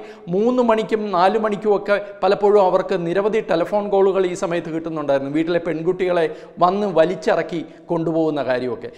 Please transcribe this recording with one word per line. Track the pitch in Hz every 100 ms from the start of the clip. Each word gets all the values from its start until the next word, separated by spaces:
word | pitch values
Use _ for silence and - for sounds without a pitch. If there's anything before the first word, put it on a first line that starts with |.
| - - -
മൂന്ന് | 185 226 254
മണിക്കും | 240 220 208 214 208
നാല് | 180 185 214
മണിക്കുമൊക്കെ | 214 202 214 202 202 202 - -
പലപ്പോഴും | 190 202 202 208 185
അവർക്ക് | 185 180 190 170
നിരവധി | 175 208 214
ടെലിഫോൺ | 214 165 170 208 208
കോളുകൾ | 196 196 190 185
ഈ |
സമയത്ത് | 170 185 170 165
കിട്ടുന്നുണ്ടായിരുന്നു, | 160 160 160 143 139 139
വീട്ടിലെ | 151 165 170
പെൺകുട്ടികളെ | 170 156 165 180 180 175 156 - - -
വന്ന് | 175 202 208
വലിച്ചിറക്കി | 160 165 185 233 170 - 170 - - -
കൊണ്ടുപോകുന്ന | 170 165 165 160 151
കാര്യമൊക്കെ. | 123 127 123 110 -